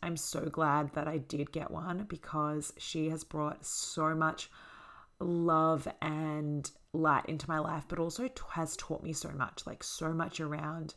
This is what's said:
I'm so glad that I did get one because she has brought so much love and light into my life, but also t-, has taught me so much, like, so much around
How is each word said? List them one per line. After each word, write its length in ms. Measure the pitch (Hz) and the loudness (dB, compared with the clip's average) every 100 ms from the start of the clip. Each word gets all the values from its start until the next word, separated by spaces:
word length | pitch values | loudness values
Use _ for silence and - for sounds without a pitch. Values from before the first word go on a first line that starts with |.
I'm 160 | 170 165 | -4 -2
so 260 | - 160 160 | -2 -2 -2
glad 460 | 160 156 147 143 | 2 4 6 4
that 140 | 151 151 | 0 -2
I 80 | 156 | -2
did 340 | 135 147 147 | -2 -2 -2
get 200 | 160 - | -2 -4
one 340 | 156 175 180 208 | -4 -2 -4 -4
because 680 | 165 - 156 151 151 147 - | -8 -4 0 0 0 -4 -8
she 320 | - 165 156 | -6 -2 0
has 160 | 160 | -2
brought 400 | - 151 151 - | -4 -2 -2 -4
so 500 | - - - - 156 | -6 -4 -2 0 2
much 360 | 160 160 - - - - - - - - _ | 4 2 0 -8 -14 -20 -20 -20 -20 -20 _
love 720 | 175 170 170 160 160 156 - - | 0 4 6 8 8 4 0 -4
and 680 | 151 151 156 151 151 147 - - _ | -2 0 0 0 0 0 -2 -10 _
light 320 | 160 156 139 - | 2 6 6 2
into 220 | 156 - | -4 0
my 100 | 156 | 0
life, 280 | 160 160 - | 0 -2 -4
but 100 | 175 | -2
also 300 | 165 - 247 | -2 0 -4
t-, 140 | - - | -4 -6
has 260 | 165 160 - | -2 -2 -4
taught 260 | - 156 | -4 -4
me 120 | - | -4
so 160 | 151 - | -4 -4
much, 360 | 143 127 - - | -2 -2 -4 -10
like, 160 | - | -8
so 300 | - - 160 | -8 -4 -2
much 280 | 165 165 - | 0 -2 -4
around 540 | 156 151 151 165 156 | -4 -4 -4 -4 -8